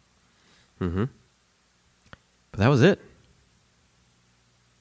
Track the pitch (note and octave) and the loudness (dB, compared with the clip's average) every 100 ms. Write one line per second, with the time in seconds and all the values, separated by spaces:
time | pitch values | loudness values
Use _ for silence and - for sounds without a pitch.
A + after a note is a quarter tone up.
0 | _ _ _ _ _ _ _ _ F#2 F2+ | _ _ _ _ _ _ _ _ -6 -4
1 | B2 - _ _ _ _ _ _ _ _ | -6 -8 _ _ _ _ _ _ _ _
2 | _ - _ _ _ - A2 C#3 A#2+ F2+ | _ -20 _ _ _ -2 0 2 2 0
3 | - - _ _ _ _ _ _ _ _ | -8 -20 _ _ _ _ _ _ _ _
4 | _ _ _ _ _ _ _ _ | _ _ _ _ _ _ _ _